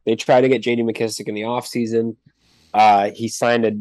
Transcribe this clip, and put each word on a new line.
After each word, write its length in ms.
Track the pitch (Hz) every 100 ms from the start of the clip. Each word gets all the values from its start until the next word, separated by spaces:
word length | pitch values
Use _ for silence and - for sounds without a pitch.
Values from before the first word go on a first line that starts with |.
| -
They 100 | 113
tried 260 | - 127
to 80 | 131
get 120 | 123
J 120 | 113 117
D 40 |
McKissick 440 | 113 110 113 - 107
in 80 | 104
the 60 |
offseason. 760 | 113 123 - 123 113 113 113 113 _ _ _ _ _
Uh, 380 | 104 110 101 101
he 160 | - 113
signed 380 | - 120 120 113
a, 60 | 104